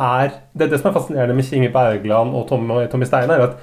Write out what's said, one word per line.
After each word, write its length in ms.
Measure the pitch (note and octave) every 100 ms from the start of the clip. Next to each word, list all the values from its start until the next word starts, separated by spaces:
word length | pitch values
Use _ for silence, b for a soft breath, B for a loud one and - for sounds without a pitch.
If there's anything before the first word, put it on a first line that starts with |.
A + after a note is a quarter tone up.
| B2+
er, 260 | B2+ C#3 - -
det, 140 | - D#3 D3
det 60 |
som 80 | F#3+
er 60 | E3+
fascinerende 400 | - C#3+ A#2+ C3
med 80 | C3
Kinge 240 | C#3 B2
Bergland 640 | C3 A#2+ G#2 G#2 A2 B2 C3
og 140 | A2+
Tom-, 160 | B2+ A2+ A#2+ A#2+
Tommy 160 | B2+ B2+
Steine 320 | C#3+ D3+ D#3+
er 80 | B2+
at 80 | B